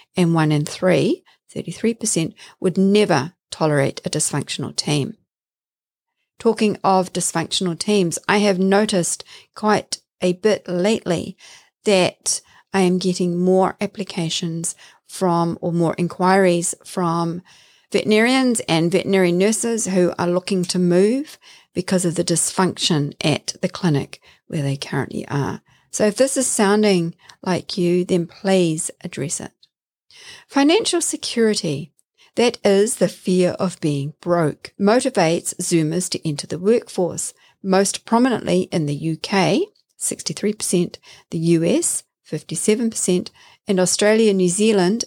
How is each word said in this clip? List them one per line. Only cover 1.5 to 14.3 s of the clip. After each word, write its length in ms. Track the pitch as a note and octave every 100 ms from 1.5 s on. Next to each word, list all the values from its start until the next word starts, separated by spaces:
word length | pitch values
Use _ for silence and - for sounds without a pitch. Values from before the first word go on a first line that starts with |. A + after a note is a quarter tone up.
thirty-three 400 | - - F3 A3
percent, 400 | A3+ G#3+ - E3 - - _
would 180 | F#3+ E3+
never 560 | G3 G#3 G3 D3+ D3 - _
tolerate 520 | - D#3 D3 C#3 -
a 60 | F#3
dysfunctional 640 | - - C#3+ - - C#3+ -
team. 400 | - D3 C3 - _ _ _ _ _ _ _ _ _ _ _ _
Talking 400 | A3+ A3 G#3+ -
of 300 | - F#3+ F3+
dysfunctional 640 | F3+ - A3 - - F#3 D#3+
teams, 400 | - G#3 E3+ - -
I 120 | G3+
have 200 | G#3 F#3
noticed 640 | F#3+ G3 G#3+ F#3+ E3 - - - _ -
quite 440 | G#3+ G3+ - - _ _
a 140 | F#3
bit 340 | F3+ G#3+ G3+ -
lately 720 | F3+ G3 A3+ - E3+ - - - - _ _ -
that 560 | F#3+ F3 - - - - _ _
I 80 | G3
am 160 | F#3 F3+
getting 420 | F#3 F3+ F3+ E3+
more 380 | F#3 F#3 F#3+ -
applications 960 | G3+ - F#3+ - E3